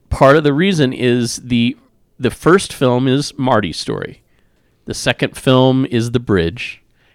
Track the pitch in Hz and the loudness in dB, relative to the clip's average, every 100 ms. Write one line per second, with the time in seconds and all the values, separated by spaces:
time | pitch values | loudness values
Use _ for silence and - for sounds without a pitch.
0 | - - 135 156 147 139 190 170 131 - | -8 2 4 6 2 0 0 0 0 0
1 | 123 120 117 - 127 123 120 - _ _ | 0 0 -2 -6 -4 0 0 -4 _ _
2 | _ - 120 - 156 190 - - 127 123 | _ -6 -6 0 2 2 2 -2 0 2
3 | 135 135 143 - 131 113 92 - - 50 | 0 0 -2 -4 0 0 0 -6 -8 -8
4 | 50 - _ _ _ _ _ _ - 107 | -8 -16 _ _ _ _ _ _ -14 -8
5 | 139 - 135 - - 131 131 131 135 123 | -4 -4 -4 -4 2 4 4 2 0 -2
6 | 117 123 120 98 82 113 - - _ _ | -2 -4 0 0 0 -4 -14 -16 _ _
7 | _ | _